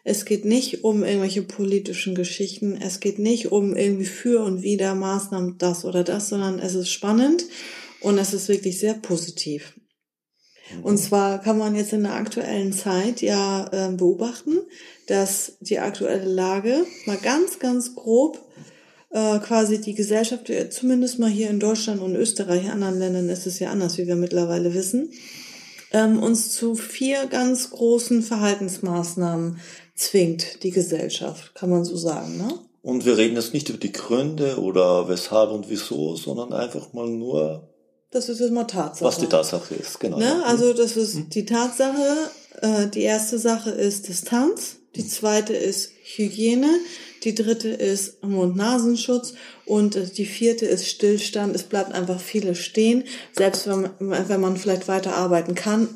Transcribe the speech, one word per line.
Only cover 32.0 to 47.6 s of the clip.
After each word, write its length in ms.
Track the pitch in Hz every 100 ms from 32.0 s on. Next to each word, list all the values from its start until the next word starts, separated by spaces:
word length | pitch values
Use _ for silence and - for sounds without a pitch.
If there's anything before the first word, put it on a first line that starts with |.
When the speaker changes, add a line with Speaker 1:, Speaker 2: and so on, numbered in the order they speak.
| 165 147 151 170
Speaker 1:
ne? 120 | 214 349 - _
Speaker 2:
Und 220 | - 127
wir 120 | 113 107
reden 200 | 113 117
jetzt 160 | 113
nicht 140 | 147 143
über 100 | 120
die 140 | 101
Gründe 640 | - - 120 147 156 139 131
oder 480 | 95 95 90 90 87
weshalb 420 | 90 - 107 107
und 180 | 107 98
wieso, 440 | 104 - 127 78 82
sondern 360 | - 123 120
einfach 400 | - 120 - -
mal 160 | 120 117
nur 600 | 117 120 147 78 80 - _ _ _ _
Speaker 1:
Das 160 | 254 240
ist 100 | 226
jetzt 120 | 240
mal 120 | 233
Tatsache. 400 | 226 190 151 -
Speaker 2:
was 140 | 123 165
die 80 | -
Tatsache 480 | 80 80 - -
ist, 240 | - - -
genau, 200 | - 185
Speaker 1:
Ne? 60 | 233
Speaker 2:
ja. 160 | 339
Speaker 1:
Also 220 | 277 233 247
Speaker 2:
Mhm. 40 | 233
Speaker 1:
das 200 | 233 226
ist 180 | 214 160
Speaker 2:
Mhm. 140 | 160
Speaker 1:
die 140 | 214 208
Tatsache, 680 | 233 247 240 269 285 285 302 311 - - -
äh, 240 | 220 214 208
die 140 | 214
erste 360 | 208 214 220 240
Sache 320 | 226 226 220
ist 380 | - 202 202 -
Distanz, 680 | 175 - 240 285 453 - - _
die 80 | 240
Speaker 2:
Mhm. 60 | 220
Speaker 1:
zweite 440 | - 214 214 214
ist 360 | - 190 190 - - - -
Hygiene, 540 | 208 214 226 247 294 349 339 - - -
die 100 | 226
dritte 340 | 214 220 220